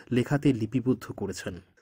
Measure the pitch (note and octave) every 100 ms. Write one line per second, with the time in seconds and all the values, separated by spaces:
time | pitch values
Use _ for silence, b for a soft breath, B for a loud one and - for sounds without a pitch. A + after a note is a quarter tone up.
0 | B B2 A#2+ C#3+ C#3+ A#2+ A2 C3 B2 A#2
1 | - - G2 F#2 - F2 - _